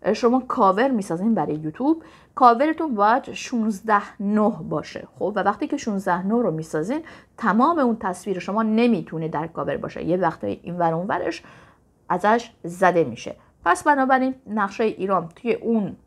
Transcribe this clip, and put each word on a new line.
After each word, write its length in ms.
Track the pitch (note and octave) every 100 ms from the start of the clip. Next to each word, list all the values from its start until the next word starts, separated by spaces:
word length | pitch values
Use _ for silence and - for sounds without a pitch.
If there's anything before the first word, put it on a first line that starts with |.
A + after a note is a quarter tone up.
اه، 120 | -
شما 260 | G#3+ A#3+ B3+
کاور 480 | B3+ - G3 F#3+ C4+
میسازین 460 | B3 F#3+ E3 G3+
برای 200 | G#3+ D3
یوتیوب، 480 | D3+ D#3 D#3 C4 D#4+ - - _
کاورتون 600 | - B3+ A#3 D4+ D#4 D#4+
باید 380 | A3 G3+ B3 C4
شونزده 880 | G#3+ - A#3+ G#3+ G3 A3 G3+ G3+ -
نه 280 | G3 G#3+ G#3 F3+ D#3+
باشه. 400 | D#3+ - - - -
خب، 140 | F3 G#3
و 60 |
وقتی 240 | G3 G#3 D4+
که 100 | C#4+
شونزده 500 | - G3 F#3+ F3 F#3+
نه 160 | A3+
رو 80 | A3+
میسازین، 520 | D#3+ D#3+ D#3 E3 D4 D#4+ - _ -
تمام 420 | A3+ G3 C4+ E4+
اون 180 | B3+ A3+
تصویر 380 | G3+ F#3 - F3+
شما 240 | E3+ G3+
نمیتونه 680 | A3 A3 A#3+ G#3+ D#3 D#3+ D#3+
در 180 | D#3+ D#3+
کاور 300 | - C#3+ C#3+
باشه، 280 | D#3+ -
یه 120 | E3 F3+
وقتایی 440 | F3 D#3+ G3+ G3+
این 160 | - F3
ور 160 | E3+
اون 120 | E3 F#3
ورش 360 | D#3+ - E3+ - - - _ _ _ _
ازش 440 | F3 G#3 A#3 - _
زده 400 | - F3 F#3 F3
می‌شه. 320 | D3+ A2 - - _ _
پس 180 | - F4+
بنابراین 520 | D#4 C#4+ C4 C4 C4 C4 -
نقشه 380 | G#3+ G3 G3+
ایران 440 | A3 - F#3+ F#3+ E3
توی 240 | - A#3+
اون 440 | G#3 A3 A3+ F#3+ -